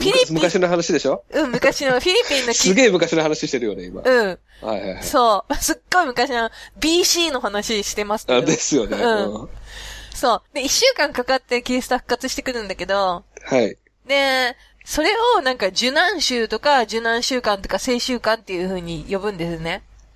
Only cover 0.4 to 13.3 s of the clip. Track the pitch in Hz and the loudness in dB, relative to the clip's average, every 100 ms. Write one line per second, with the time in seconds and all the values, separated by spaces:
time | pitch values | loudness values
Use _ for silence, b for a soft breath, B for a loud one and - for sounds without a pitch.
0.4 | 170 185 175 175 170 156 131 170 - 262 | 2 2 2 2 2 0 2 -2 -2 -2
1.4 | 294 240 262 - 277 254 349 370 494 277 | 0 2 0 2 0 2 2 2 2 0
2.4 | 240 233 - 190 254 180 165 165 156 151 | 0 2 4 6 6 4 2 2 0 0
3.4 | 151 131 113 95 90 - - 254 202 175 | -2 -2 -2 -4 -10 -4 2 2 2 -4
4.4 | _ b 110 110 - - - 285 240 202 | _ b -6 -6 -6 -8 -2 2 4 2
5.4 | - 294 - 311 _ 359 320 247 240 240 | 0 -4 -2 -4 _ 0 0 0 -2 0
6.4 | 226 B B - 302 339 359 349 339 262 | -4 B B -4 2 2 2 2 0 -2
7.4 | 240 202 208 220 196 - 208 214 - 127 | -4 -4 -2 -2 -2 -4 -2 -4 0 2
8.4 | - - - 143 104 - 240 214 202 214 | 2 0 0 0 0 0 0 0 -2 -6
9.4 | - - B B B B B - 262 208 | -12 -16 B B B B B -2 0 0
10.4 | - 294 262 - 494 508 302 254 247 262 | -2 -6 -2 2 4 4 0 -2 0 -2
11.4 | - 240 247 254 - 247 - - 262 - | 0 -4 0 -2 0 -2 0 -4 -2 -6
12.4 | 269 240 202 185 180 196 190 175 - | -6 -6 -8 -8 -2 0 0 -2 -8